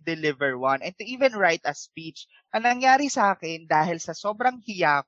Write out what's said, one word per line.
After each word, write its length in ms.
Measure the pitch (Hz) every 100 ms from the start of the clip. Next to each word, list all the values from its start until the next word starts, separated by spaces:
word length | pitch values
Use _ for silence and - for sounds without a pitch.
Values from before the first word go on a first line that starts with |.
deliver 560 | 156 160 156 135 139 127
one 240 | 131 135
and 80 | 170 -
to 80 | 214
even 240 | 254 269
write 320 | 220 180 165
a 80 | -
speech. 560 | 147 - - 160 - - _ _
Ang 160 | 220 233
nangyari 400 | 247 262 269 285
sa 240 | 269 202
akin, 320 | 190 160 165
dahil 320 | 165 156 175 170
sa 160 | -
sobrang 480 | 160 202 214 247 254
hiya 400 | 226 190 156 143